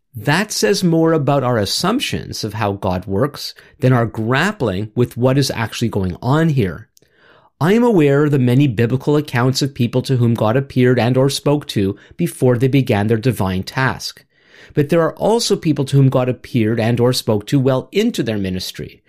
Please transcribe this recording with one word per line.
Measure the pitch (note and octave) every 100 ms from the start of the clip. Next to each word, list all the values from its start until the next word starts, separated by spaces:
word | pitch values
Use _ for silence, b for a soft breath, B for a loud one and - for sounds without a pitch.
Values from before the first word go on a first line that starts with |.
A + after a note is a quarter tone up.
| _ A#2
That | B2 D#3+ G#3+
says | - G#3+ F#3+
more | F#3 D#3+ D#3+
about | E3 C#3 C#3+
our | B2 A#2+
assumptions | G2 - F3+ B3 - F#2 - -
of | A2 G#2+
how | G#2
God | G2 G2 F2+ F#2+
works | G2 C3+ - - B B B
than | B2+
our | B2+ A2+
grappling | - A2 C3+ F#3 G#3+ A#2 F#2 G#2+ B2
with | B2 -
what | B2+ C3+
is | C3+
actually | - A2+ - A2+
going | G#2 F#2 -
on | A#2 D3+ E3
here. | C3+ F#2+ D2 - _ b b b b b _
I | D3+
am | A3 A#3+
aware | G3 C#3+ C#3 D3+
of |
the | C#3
many | B2 B2 C#3+
biblical | G#2+ A#2+ C3 - D3
accounts | D3 A#2+ B2+ C3
of | C#3
people | - A#2+ B2+
to | B2 C3
whom | A#2
God | A#2 G#2+ B2
appeared | C#3 B2+ B2 B2
and | A2+ B2+
or | C#3
spoke | C3+ D3 D3 -
to | - G2 G2 B -
before | E3+ - B2+ A#2+
they | C3
began | C#3 C3 G#2 G#2
their | A2+
divine | B2+ G#2 F#2+ F#2
task. | - - C3 - - - _ b b b b
But | - D3
there | E3+
are | D#3+ -
also | F#3+ A#3 A#3 G3
people | E3 D3 C3+
to | C#3
whom | C3+
God | C3 B2+
appeared | A#2+ - B2+ G#2+ A#2
and | A2+ A#2+
or | A#2+
spoke | B2+ - G#2+ -
to | C#3+
well | C3 C3 -
into | - A#3 A3
their | A#2 G#2+
ministry. | F#2+ F#2 - - - -